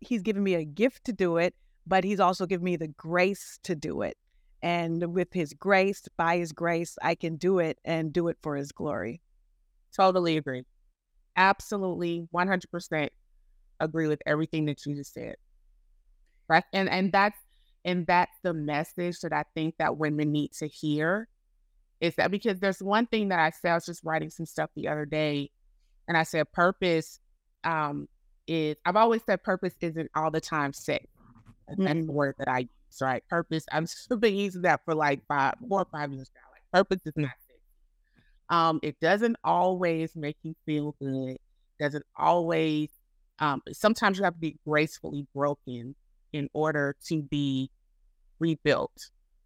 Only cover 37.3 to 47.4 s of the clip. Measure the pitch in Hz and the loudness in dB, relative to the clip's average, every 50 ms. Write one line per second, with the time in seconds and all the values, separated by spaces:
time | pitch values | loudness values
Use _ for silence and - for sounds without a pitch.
37.3 | 127 - _ _ _ _ _ _ _ _ _ _ _ _ _ _ _ _ _ _ | -4 -8 _ _ _ _ _ _ _ _ _ _ _ _ _ _ _ _ _ _
38.3 | _ _ _ - - 170 165 165 160 156 - 151 143 - - 165 185 202 233 233 | _ _ _ 0 2 4 4 4 2 0 -2 -6 -4 0 2 4 4 4 2 0
39.3 | 233 - - 160 170 175 180 185 185 180 180 170 165 160 160 160 - 165 151 147 | 0 0 0 0 2 4 4 2 2 2 0 0 0 0 -2 -4 -6 -8 -8 -8
40.3 | 156 _ - 160 160 - _ - 151 151 147 147 143 - 139 135 135 135 131 131 | -8 _ -10 -12 -12 -10 _ -2 -2 -2 -2 -4 -6 -6 -6 -4 -4 -4 -4 -6
41.3 | 131 - _ _ _ _ _ _ _ - 151 143 139 147 - _ - - 147 156 | -8 -12 _ _ _ _ _ _ _ -4 -4 -4 -4 -4 -10 _ -6 0 2 4
42.3 | 170 175 170 165 170 160 160 160 151 151 151 151 _ _ _ _ _ _ _ _ | 4 4 4 2 2 2 2 2 2 0 -2 -4 _ _ _ _ _ _ _ _
43.3 | _ - - 147 143 - - - - - - 214 226 - 233 208 196 185 196 180 | _ -2 0 0 0 -2 -4 -10 -4 2 2 2 4 4 2 2 2 2 0 0
44.3 | 175 170 160 156 147 - - 156 151 151 156 156 - - - 160 - 143 143 - | 0 0 -4 -6 -6 -6 -4 0 2 2 2 2 -2 -8 -12 -10 -8 -8 -8 -8
45.3 | - 139 139 147 147 - - - 123 120 117 127 143 _ _ _ _ _ _ _ | -4 -2 0 0 -2 -2 -8 -12 -10 -10 -10 -12 -14 _ _ _ _ _ _ _
46.3 | - 151 143 139 - 147 156 156 156 151 143 143 143 _ - - 165 156 147 139 | -8 -6 -6 -4 -2 -2 0 0 0 0 0 -2 -4 _ -6 -4 -4 -4 -2 -2
47.3 | - 147 | -2 0